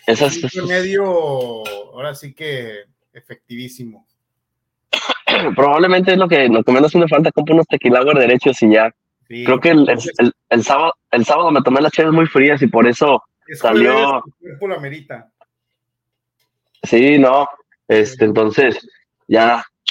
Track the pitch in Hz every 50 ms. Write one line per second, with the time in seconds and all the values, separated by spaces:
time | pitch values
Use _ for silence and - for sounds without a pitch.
0 | _ - 113 113 147 139 143 170 - 131 - 185 175 180 180 185 185 190 196 196
1 | 202 190 180 170 160 147 139 131 127 120 117 110 107 104 104 101 104 - - 123
2 | 135 147 139 143 - 139 135 - 156 151 139 131 120 113 107 104 101 _ _ _
3 | _ _ _ 120 - - 123 - _ - 120 120 127 123 127 - 123 117 107 _
4 | _ _ _ _ _ _ _ _ _ _ _ _ _ _ _ _ _ _ - -
5 | - - 262 - - - - 202 180 151 - - 135 143 143 156 175 185 185 185
6 | 185 190 185 185 185 175 165 143 131 120 113 113 110 - 127 131 147 156 - 175
7 | 170 156 151 143 165 160 - - 151 151 156 165 160 - - 143 - 123 120 123
8 | 131 143 151 143 127 117 123 123 - 143 127 - - 107 107 110 110 113 - _
9 | _ _ _ _ _ - 117 120 123 - - - - 170 165 151 143 - 123 117
10 | 113 110 - - 120 120 - _ _ - - 117 107 - 139 143 160 165 - _
11 | _ _ - 120 113 - 147 156 175 165 151 135 131 131 127 135 - - - -
12 | 156 160 160 165 165 156 - 139 135 147 147 139 139 117 107 117 117 120 120 -
13 | 165 147 135 131 - _ _ _ _ - 156 - - 117 113 117 120 123 - 147
14 | 143 139 135 123 - - - _ - - - 139 202 196 185 156 143 139 143 160
15 | 143 - 135 113 113 _ _ _ _ _ _ _ _ _ _ _ _ _ _ _
16 | _ _ _ _ _ _ _ _ _ _ _ _ _ _ _ _ - - - 117
17 | 127 143 147 143 135 127 131 143 143 139 - - _ _ _ _ _ - 110 110
18 | 107 104 - - 113 107 104 110 110 107 107 - 135 123 110 - - - _ _
19 | _ _ _ _ _ - - 113 113 117 120 120 - - _ _ _ -